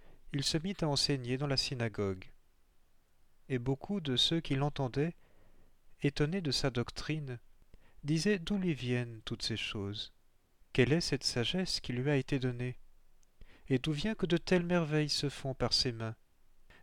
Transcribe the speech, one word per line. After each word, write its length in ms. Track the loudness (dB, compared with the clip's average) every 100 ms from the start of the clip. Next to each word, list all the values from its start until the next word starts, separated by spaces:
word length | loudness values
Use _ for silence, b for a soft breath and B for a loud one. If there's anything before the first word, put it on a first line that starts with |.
| b b b
il 100 | -2
se 140 | 0 0
mit 180 | -2 -2
à 60 | 0
enseigner 500 | 2 2 0 0 0
dans 100 | 0
la 100 | 0
synagogue. 680 | 0 0 -2 0 -2 -2 -8 -18 _ _ _ -20 -20 -20 _ -20 -20 -14 -4
Et 100 | -2
beaucoup 440 | 0 -2 -2 -4
de 160 | 0 2
ceux 240 | 2 2
qui 140 | 2 0
l'entendaient, 600 | 0 0 -2 0 -2 -2 b b b b b b -20 -2
étonnés 400 | 0 2 0 0
de 100 | 0
sa 180 | 0 0
doctrine, 680 | 0 -4 -4 -4 -4 -6 -10 -12 -20 -20 b b b
disaient : « 360 | 0 2 4 2
D'où 180 | 0 0
lui 160 | 0
viennent 480 | 0 0 0 0 -6
toutes 200 | -8 -6
ces 140 | -4 -4
choses ? 560 | -4 -4 -4 -6 -10 -14 _ _ _ _ -2
Quelle 180 | 4 6
est 100 | 4
cette 220 | 2 -2
sagesse 560 | -2 -2 0 0 -2 -4
qui 140 | -4
lui 160 | -2 2
a 80 | 2
été 200 | 2 0
donnée ? 400 | 0 -2 -6 -6 -14 -20 -20 -20 -20 -20 b b b
Et 120 | 2
d'où 140 | 2
vient 220 | 0 0 0
que 100 | 2
de 100 | 2
telles 300 | 4 2 4
merveilles 440 | 2 4 2 2
se 200 | 0 -2
font 240 | -4 -6
par 180 | 0 2
ses 220 | 2 2
mains ? 220 | -2 -6 -6 _ _ -20 -20 -20 B